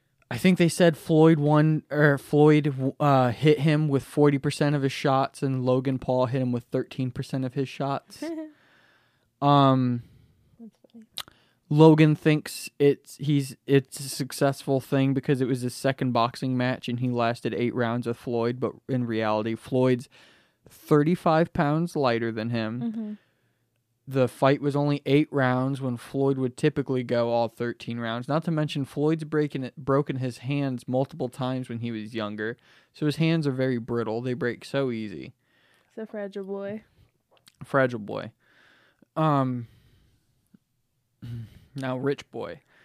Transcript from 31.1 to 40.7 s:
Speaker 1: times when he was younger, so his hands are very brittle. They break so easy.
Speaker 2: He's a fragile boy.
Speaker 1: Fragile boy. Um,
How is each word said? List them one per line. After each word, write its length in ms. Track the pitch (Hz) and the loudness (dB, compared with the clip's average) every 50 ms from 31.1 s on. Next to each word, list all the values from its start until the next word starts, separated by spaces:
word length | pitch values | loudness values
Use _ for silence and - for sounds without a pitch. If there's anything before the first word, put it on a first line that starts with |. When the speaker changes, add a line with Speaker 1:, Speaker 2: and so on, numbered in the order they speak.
| - 165 131 123 | -4 -8 -8 -8
Speaker 1:
times 400 | - - 127 127 131 127 127 - | -6 -6 -6 -6 -4 -6 -8 -8
when 80 | 117 113 | -10 -8
he 100 | 120 117 | -8 -6
was 240 | 113 110 107 107 120 | -8 -8 -10 -8 -8
younger, 440 | 110 107 104 107 104 107 113 120 _ _ _ _ _ _ _ _ | -6 -6 -6 -6 -6 -8 -8 -8 _ _ _ _ _ _ _ _
so 140 | - 156 | -4 -2
his 100 | 147 135 | -2 0
hands 300 | - 165 160 165 165 147 | 0 0 2 2 2 0
are 60 | 143 127 | -2 -2
very 260 | 131 131 131 127 117 | 0 -2 0 0 -2
brittle. 420 | 117 - 117 117 110 110 110 117 | -4 -4 -4 -4 -2 -2 -4 -4
They 140 | 123 127 123 | -4 -6 -6
break 300 | 123 120 120 104 - - | -4 -4 -6 -6 -6 -12
so 260 | - - 139 139 127 | -6 -4 -4 -2 -2
easy. 420 | 117 110 110 101 92 67 64 - - _ _ _ _ _ _ _ _ _ _ _ _ | -4 -6 -8 -10 -10 -12 -14 -16 -18 _ _ _ _ _ _ _ _ _ _ _ _
Speaker 2:
He's 80 | 226 220 | -16 -14
a 40 | |
fragile 380 | 214 - 208 202 196 196 202 190 | -12 -12 -12 -12 -10 -10 -12 -10
boy. 380 | 190 196 196 196 196 214 214 - _ _ _ _ _ _ _ _ _ _ _ _ - _ _ - | -10 -10 -10 -10 -10 -12 -12 -14 _ _ _ _ _ _ _ _ _ _ _ _ -20 _ _ -12
Speaker 1:
Fragile 340 | - - 135 131 123 123 110 | -2 2 2 2 2 0 -6
boy. 300 | 101 104 110 101 - 107 - _ _ _ _ _ _ _ _ _ _ _ _ _ _ _ _ | -10 -8 -8 -8 -10 -10 -16 _ _ _ _ _ _ _ _ _ _ _ _ _ _ _ _
Um, 520 | 160 156 156 143 139 131 131 127 123 117 - _ _ _ _ _ _ _ _ _ _ _ _ _ _ _ _ _ _ _ _ | -2 0 2 2 2 0 0 -2 -6 -8 -12 _ _ _ _ _ _ _ _ _ _ _ _ _ _ _ _ _ _ _ _